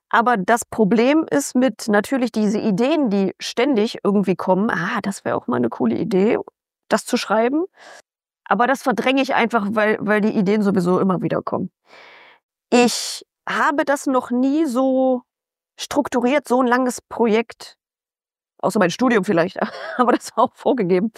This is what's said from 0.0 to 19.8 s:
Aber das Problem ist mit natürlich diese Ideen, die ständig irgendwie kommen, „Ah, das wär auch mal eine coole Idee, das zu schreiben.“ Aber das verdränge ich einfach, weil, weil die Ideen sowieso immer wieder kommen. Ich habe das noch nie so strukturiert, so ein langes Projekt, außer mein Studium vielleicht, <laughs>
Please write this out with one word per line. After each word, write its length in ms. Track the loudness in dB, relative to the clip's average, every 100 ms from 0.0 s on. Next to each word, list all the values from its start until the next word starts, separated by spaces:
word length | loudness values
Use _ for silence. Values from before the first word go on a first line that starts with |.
| _
Aber 280 | 0 2 0
das 280 | 2 0 0
Problem 600 | 0 2 4 4 2 2
ist 260 | -2 0 0
mit 320 | 0 0 0
natürlich 440 | 0 0 -2 -2
diese 280 | 0 0 0
Ideen, 500 | 0 0 0 2 0
die 240 | 0 0 -4
ständig 600 | -8 -2 0 2 0 -2
irgendwie 320 | 0 2 0 -2
kommen, 340 | 0 0 0
„Ah, 300 | -2 -4 -4
das 240 | -6 -6 -6
wär 100 | -4
auch 120 | -2
mal 100 | -2
eine 120 | -2
coole 280 | 0 -2 -2
Idee, 400 | 0 2 2 0 -4 _ _ _ _
das 160 | -6 -2
zu 120 | -4
schreiben.“ 480 | -2 -2 0 -2 -6 _ -20 -20 _ _ _ _ -4
Aber 200 | 0 0
das 160 | 0
verdränge 380 | -2 -2 0 0
ich 120 | 0
einfach, 340 | 0 0 -2 -2
weil, 260 | 0 0 0
weil 220 | 0 0
die 160 | 2 0
Ideen 240 | 0 2
sowieso 380 | 2 0 0 0
immer 220 | 0 0
wieder 200 | -2 -4
kommen. 300 | -4 -6 -6 -12 _ -20 -20 -20 -20 _ _ _ _
Ich 560 | 2 4 0 -8 -12 -16 _ -6
habe 380 | -2 0 0 0
das 200 | -2 0
noch 260 | -2 0
nie 340 | 0 2 2 0
so 580 | 0 2 2 2 0 -4 _ _ _ _ -16
strukturiert, 720 | -4 -2 -2 0 0 0 0
so 140 | 0
ein 60 | 2
langes 340 | 2 0 -6
Projekt, 760 | -10 -2 2 2 -2 -12 -20 _ _ _ _ _ _ _ _ _
außer 200 | -2 0
mein 120 | 0
Studium 320 | 2 2 2
vielleicht, 360 | 2 0 0 -4
<laughs> 360 | -8 -8